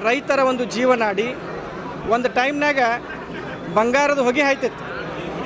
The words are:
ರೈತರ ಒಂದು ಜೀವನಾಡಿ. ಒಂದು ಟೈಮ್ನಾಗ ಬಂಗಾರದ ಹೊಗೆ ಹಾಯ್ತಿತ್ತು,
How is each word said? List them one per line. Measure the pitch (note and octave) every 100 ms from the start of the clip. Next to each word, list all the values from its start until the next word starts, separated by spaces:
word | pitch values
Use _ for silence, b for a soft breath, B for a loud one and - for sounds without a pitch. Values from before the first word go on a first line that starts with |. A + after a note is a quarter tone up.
| G#3+
ರೈತರ | C4+ - C#4
ಒಂದು | C4 B3+ A#3
ಜೀವನಾಡಿ. | G#3 B3+ A#3+ G#3+ F#3+ A#3 C4 - - - - - - -
ಒಂದು | A#3 B3
ಟೈಮ್ನಾಗ | B3 C4+ D4 D4 C#4 A#3 A#3+ - - - - - - -
ಬಂಗಾರದ | F#3 A#3 C4+ C#4+ C#4+
ಹೊಗೆ | B3 B3+
ಹಾಯ್ತಿತ್ತು, | C#4 C4+ A#3+ - - - - - - -